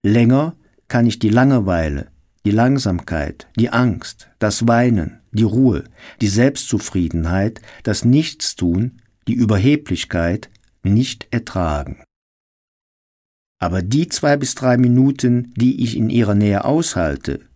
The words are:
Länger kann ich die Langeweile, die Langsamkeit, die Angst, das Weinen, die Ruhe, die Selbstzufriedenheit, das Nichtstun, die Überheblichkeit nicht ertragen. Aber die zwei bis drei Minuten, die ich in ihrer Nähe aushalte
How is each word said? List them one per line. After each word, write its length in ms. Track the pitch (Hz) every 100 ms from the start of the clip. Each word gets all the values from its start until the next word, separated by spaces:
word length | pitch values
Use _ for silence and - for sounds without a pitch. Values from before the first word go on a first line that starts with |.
Länger 540 | 101 113 120 135 160 - _ _ _
kann 180 | 123
ich 140 | 117 110
die 100 | 110
Langeweile, 760 | 117 131 131 95 85 80 71 - _ _ _
die 60 | 104
Langsamkeit, 1000 | 107 127 139 104 87 - 80 73 - - -
die 120 | 117
Angst, 600 | 113 123 - - - - _
das 260 | 107 -
Weinen, 540 | 117 117 123 107 78 - _
die 100 | 107
Ruhe, 400 | 110 110 131 82 - _ - -
die 80 | 101
Selbstzufriedenheit, 1300 | 101 131 147 - 156 - 95 85 82 80 92 104 113 - -
das 220 | - 98
Nichtstun, 960 | 120 139 160 - - - 87 90 120 - _ _ -
die 60 |
Überheblichkeit 1160 | 120 110 101 120 147 - 87 - 87 85 95 - _ _ _
nicht 460 | 98 107 127 - -
ertragen. 680 | 120 - 95 82 73 71 67 _ _ _ _ _ _ _ _ _ _ _ _ _ _ _ _
Aber 220 | 87 92
die 260 | 90 139 170
zwei 300 | - 143 143
bis 180 | 135
drei 220 | - 127 123
Minuten, 760 | 123 123 135 135 123 123 120
die 280 | - 123 -
ich 140 | 120 113
in 120 | 113
ihrer 260 | 117 107
Nähe 280 | 101 104 98
aushalte 800 | - 151 165 - 80 69 - 139 _